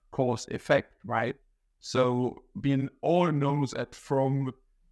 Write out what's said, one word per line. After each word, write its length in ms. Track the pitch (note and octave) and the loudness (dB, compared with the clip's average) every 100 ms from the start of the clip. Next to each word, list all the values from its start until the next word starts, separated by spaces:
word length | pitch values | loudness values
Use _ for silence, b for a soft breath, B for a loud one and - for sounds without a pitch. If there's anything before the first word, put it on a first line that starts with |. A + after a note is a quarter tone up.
| _ | _
cause 360 | - C#3 A#2 - | 0 0 0 -4
effect, 420 | A#2 - D3 - _ | -8 2 0 0 _
right? 320 | - A2+ A#2+ C#3+ _ _ _ _ | -6 -2 -2 -6 _ _ _ _
So 640 | - A#2 B2+ B2 B2 - - | -4 0 2 2 -2 -4 -14
we 340 | - C#3 C3+ C#3 - | -6 0 0 -2 -4
all 320 | - F3 F3 | 0 2 2
know 340 | D3 C#3+ C#3+ C3+ | 2 0 0 -2
that 200 | - A#2+ | -4 -8
from, 580 | - - C3+ C3+ C#3 C3 B2+ _ _ _ | -12 -4 0 2 0 -4 -8 _ _ _